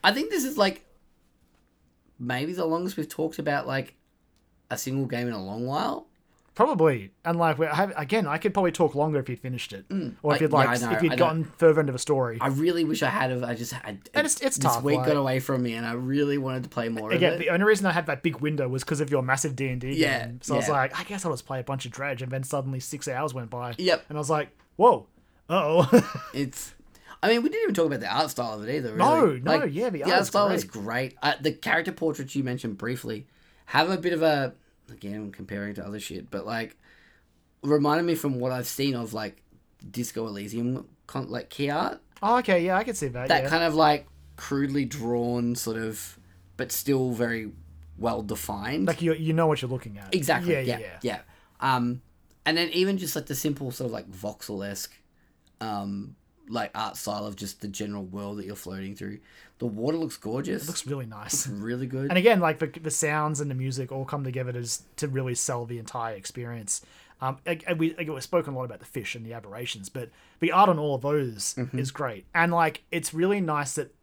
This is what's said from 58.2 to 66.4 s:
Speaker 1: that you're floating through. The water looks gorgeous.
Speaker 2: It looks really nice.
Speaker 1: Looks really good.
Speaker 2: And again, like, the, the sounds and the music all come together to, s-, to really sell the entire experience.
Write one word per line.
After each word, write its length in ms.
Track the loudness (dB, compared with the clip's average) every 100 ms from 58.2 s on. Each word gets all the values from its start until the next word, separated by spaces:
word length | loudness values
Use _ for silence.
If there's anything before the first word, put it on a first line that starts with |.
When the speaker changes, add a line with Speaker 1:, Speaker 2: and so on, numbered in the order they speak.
| -8 -8
Speaker 1:
that 60 |
you're 100 | -10
floating 400 | -10 -10 -8 -8
through. 240 | -10 -10 -12 _ -20 -20 _
The 60 | -6
water 300 | -2 -2 -2
looks 200 | -4 -6
gorgeous. 460 | -6 -6 -4 -6
Speaker 2:
It 20 | -6
looks 180 | -8 -6
really 200 | -8 -8
nice. 400 | -12 -6 -4 -4
Speaker 1:
Looks 100 | -6
really 260 | -6 -4 -4
good. 240 | -4 0
Speaker 2:
And 80 | 6
again, 220 | 6 6
like, 180 | 4 2
the, 80 | -4
the 240 | -4 -4
sounds 500 | 0 0 2 0 0
and 100 | -2
the 40 |
music 360 | -2 -4 -4 -6
all 140 | -6
come 200 | -6 -4
together 280 | -4 -4 -6
to, 80 | -6
s-, 220 | -6 -6 -8 -8
to 120 | -4
really 260 | -2 -2
sell 300 | -2 -2 -4
the 140 | -4 -8
entire 360 | -8 -6 -6 -6
experience. 640 | -12 -10